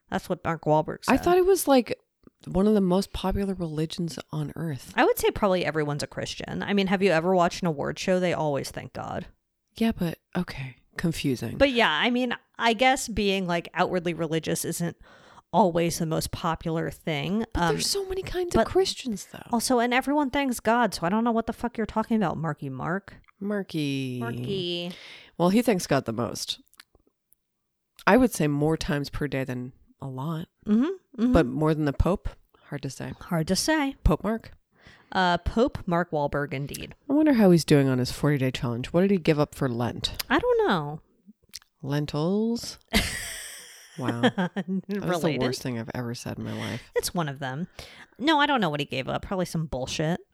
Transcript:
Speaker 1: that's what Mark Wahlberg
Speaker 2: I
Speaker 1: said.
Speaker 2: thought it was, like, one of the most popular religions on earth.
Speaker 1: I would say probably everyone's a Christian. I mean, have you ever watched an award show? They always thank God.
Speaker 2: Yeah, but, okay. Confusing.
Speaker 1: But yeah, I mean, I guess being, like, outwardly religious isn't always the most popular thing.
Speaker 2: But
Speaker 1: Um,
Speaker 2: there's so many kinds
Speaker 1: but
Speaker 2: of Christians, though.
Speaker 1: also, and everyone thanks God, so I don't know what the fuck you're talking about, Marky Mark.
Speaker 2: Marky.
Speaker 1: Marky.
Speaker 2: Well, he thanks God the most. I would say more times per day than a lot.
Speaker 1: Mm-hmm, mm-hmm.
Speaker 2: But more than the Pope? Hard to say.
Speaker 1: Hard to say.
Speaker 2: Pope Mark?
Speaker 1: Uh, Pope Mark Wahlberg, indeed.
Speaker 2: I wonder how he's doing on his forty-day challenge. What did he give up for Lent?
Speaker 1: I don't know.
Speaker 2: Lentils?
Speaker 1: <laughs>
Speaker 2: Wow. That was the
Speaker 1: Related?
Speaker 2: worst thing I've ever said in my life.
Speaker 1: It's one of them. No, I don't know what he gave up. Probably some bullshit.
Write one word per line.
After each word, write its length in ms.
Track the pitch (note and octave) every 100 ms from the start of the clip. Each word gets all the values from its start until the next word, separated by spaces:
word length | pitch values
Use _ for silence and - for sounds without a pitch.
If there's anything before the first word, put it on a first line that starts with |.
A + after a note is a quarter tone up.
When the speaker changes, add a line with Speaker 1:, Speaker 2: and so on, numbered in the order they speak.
| _
Speaker 1:
that's 200 | F#3+ -
what 140 | F3+ -
Mark 180 | E3 D#3
Wahlberg 340 | D3+ D3+ - -
Speaker 2:
I 80 | B3+
Speaker 1:
said. 60 | F4
Speaker 2:
thought 120 | F#4
it 80 | F#4
was, 220 | F#4+ -
like, 320 | C4 G#3 - _ _ - _ -
one 200 | E3+ G#3
of 60 |
the 80 | G#3+
most 320 | F#3 F3+ G3
popular 400 | - F#3+ F#3+ G3
religions 640 | F#3 E3 D3+ D#3+ - E3+ - -
on 200 | D#3 D3 -
earth. 380 | D#3+ C3+ - -
Speaker 1:
I 100 | E4+
would 120 | -
say 140 | A4
probably 340 | - G3+ F#3 D3+
everyone's 380 | D#3 D3 D3
a 40 | C3+
Christian. 560 | - A#2 - - E3+
I 100 | -
mean, 140 | G3+ F#3+
have 140 | G3
you 100 | G3
ever 240 | D#3+ F3 F#3
watched 260 | F3 -
an 60 | F3
award 300 | C#3+ C#3 C#3+
show? 200 | - F#3
They 140 | F3+
always 380 | D3 D3+ C#3 -
thank 220 | - -
God. 320 | - - - - _ _ _ _ -
Speaker 2:
Yeah, 140 | A3+ -
but, 220 | E3+ - _ F3+
okay. 380 | F3+ - C3 - _ -
Confusing. 600 | E3+ - C#3+ A#2+ A#2 C3
Speaker 1:
But 140 | C#4+
yeah, 200 | A#3+ G3
I 180 | D3+ G#3
mean, 240 | A#3+ B3 - _ -
I 160 | A#3
guess 340 | A3 B3+ C4+ -
being, 380 | G#3 G3+ F#3+ F3
like, 220 | F3 -
outwardly 400 | D#3+ F3+ F3+ F3
religious 500 | D#3+ D#3+ D#3+ E3+ E3 -
isn't 300 | E3 E3 - - - - - _
always 480 | - F#3+ E3+ E3+ -
the 60 | E3
most 260 | D#3+ -
popular 580 | - E3+ D#3+ E3+ D#3+ D#3
thing. 540 | - - D3 D#3 G#3+ -
Speaker 2:
But 80 | -
Speaker 1:
Um, 100 | E3+ E3
Speaker 2:
there's 120 | -
so 160 | G4+ F#4+
many 140 | F#4+
kinds 340 | - F4+ F4+ F4
Speaker 1:
but 120 | E4
Speaker 2:
of 40 |
Christians, 560 | F4+ F#4+ - C4 G3+ -
though. 80 | - -
Speaker 1:
also, 280 | A#3 - B3
and 140 | A#3+
everyone 360 | B3 C4 D4 C#4
thanks 300 | C#4+ C#4 A#3
God, 340 | A3 A#3+ A3
so 120 | - E3
I 40 |
don't 140 | G#3+
know 80 | A#3
what 160 | A3+ A3+
the 60 |
fuck 240 | - A#3 -
you're 80 | G#3+
talking 320 | A3 A3 A3
about, 200 | F3+ -
Marky 320 | D#3+ D3 C#3
Mark. 460 | B2+ D3+ F#3+ - - _ _
Speaker 2:
Marky. 800 | G3 G#3 F#3+ D#3+ D3 C3+ C3 B2
Speaker 1:
Marky. 680 | A#2+ B2 A#2+ G3 F3 F3 F3 - - - - -
Speaker 2:
Well, 120 | F3
he 120 | G#3
thanks 260 | B3 F#3 -
God 180 | C#3 -
the 80 |
most. 480 | A2 A2+ - - - _ - _ _ _ _ _ _ _ _ _ _ _ _ -
I 100 | A3
would 140 | G3
say 140 | - D3+
more 300 | C#3+ D3+ D#3+
times 320 | - D3 C#3
per 180 | - D3
day 160 | C3+
than 300 | C3 B2+ B2 - _ _
a 60 | C#3
lot. 400 | C3 D3 D#3 - _ -
Speaker 1:
Mm-hmm, 160 | G#3+
mm-hmm. 480 | D4+ F#4+ _ B3 B3
Speaker 2:
But 120 | A#3+ -
more 280 | C3 D#3
than 120 | D#3 D3
the 80 |
Pope? 360 | - - G3+ - - _ _ -
Hard 120 | D3
to 60 | C3+
say. 240 | - C3 B2+
Speaker 1:
Hard 260 | - E3+ D#3
to 80 | F#3
say. 400 | - D#4 C4+ -
Speaker 2:
Pope 200 | - D#3
Mark? 280 | G3 A3+ - - _ _ - - _
Speaker 1:
Uh, 260 | F#3+ F3+ F3
Pope 400 | - A3+ C#4 - -
Mark 260 | E3+ F3
Wahlberg, 420 | D3+ C#3+ C#3+ C#3+
indeed. 400 | C3+ C#3+ - - - -
Speaker 2:
I 40 |
wonder 200 | C#4+ D#4
how 180 | A#3+ G3
he's 120 | E3+ -
doing 220 | D3 C3+
on 120 | B2+
his 120 | B2
forty-day 400 | - C#3+ D3 C3
challenge. 360 | - B2+ A#2 -
What 100 | E3+
did 100 | G3
he 60 | G3
give 220 | D#3 D3
up 160 | D3 -
for 140 | C#3
Lent? 420 | A#2 A#2+ - - - -
Speaker 1:
I 100 | C#4+
don't 280 | B4 A#4 G4+
know. 340 | F#3 D3 D3+ - _ G3 _ _ - - _
Speaker 2:
Lentils? 960 | C3+ D3 D3 D3 E3 G3+ A3+ A#3 - - _
Speaker 1:
<laughs> 60 | A3 - - - - - - - - - -
Speaker 2:
Wow. 220 | B2 -
That 280 | A#3+ - F3+ G#3 F3+
was 140 | F#3+ -
the 100 | G3+
Speaker 1:
Related? 420 | E3 F3 E3 B2+
Speaker 2:
worst 200 | B2+ C3
thing 180 | C3+ A#2
I've 100 | A2+ -
ever 180 | A#2+ B2
said 220 | - -
in 60 |
my 80 | A2+
life. 320 | A2 A2 A#2 - A#4+
Speaker 1:
It's 160 | -
one 160 | F3 D3+
of 100 | C#3
them. 300 | C3+ C3+ F3+ - - - - -
No, 220 | C4+ D4+
I 40 | D4
don't 140 | C4+
know 100 | F3+
what 120 | D3
he 40 | C#3+
gave 220 | B2+ B2+
up. 140 | C#3
Probably 240 | - F#3+ F3
some 220 | E3 D#3
bullshit. 520 | B2+ B2+ - D#3 F3 -